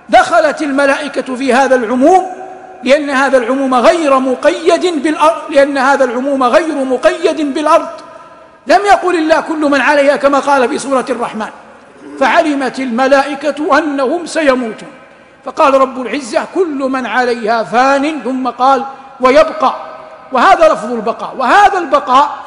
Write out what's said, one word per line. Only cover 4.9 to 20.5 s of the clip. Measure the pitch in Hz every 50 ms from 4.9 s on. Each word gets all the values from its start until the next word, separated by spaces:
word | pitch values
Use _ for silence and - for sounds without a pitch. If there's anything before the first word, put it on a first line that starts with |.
| 339 294 240
بالأرض، | 320 302 - 294 311 339 285 294 311
لأن | - 277 277 285 277 277
هذا | 247 269 277 269 269
العموم | 247 226 247 254 285 277 269 262
غير | 240 220 311 339 320 302 277 262
مقيد | 262 254 247 - 311 359 339 - 359 311 285 311 285 254
بالأرض. | 320 302 302 330 320 285 - - - - - - - - - - - - - - _ _
لم | 233 302 381 403
يقل | 403 381 339 339 359 349
الله: | 339 311 311 320 302
"كل | - - 320 302
من | 302 285 285 277
عليها"، | 240 262 302 294 277 277 285
كما | - - 277 285 269
قال | - 285 285 277 247 233
في | 302 -
سورة | - 269 269 254 233 254
الرحمن، | 254 233 240 - - 220 214 190 - - - - - - - - - - - - - -
فعلمت | 269 226 240 339 330 320 294 277 269 247 - -
الملائكة | 269 262 226 233 269 262 277 277 277 285 294 285 294 302 277 294 302 370 269 294
أنهم | 339 302 285 277 277 233 294 349 339
سيموتون. | - - 311 320 277 262 254 254 220 202 - 180 165 - - - - - - - _ _ _ _
فقال | 269 247 - 311 285 262
رب | 269 269 254 247 254
العزة: | 254 214 202 294 277 214 277 311 226 - -
"كل | 320 392 330 294 269
من | 277 262 262 262 254
عليها | 220 208 247 247 247 240 240 233 208 233 233 214
فان"، | 160 185 233 254 269 277 277 269 302 320 294 214
ثم | 233 262 254 254 247
قال: | - - 247 269 269 262 247 - - - - - - -
"ويبقى"، | 247 254 262 294 320 320 - - 269 247 - - - - - - - - - - - - 269
وهذا | 247 254 370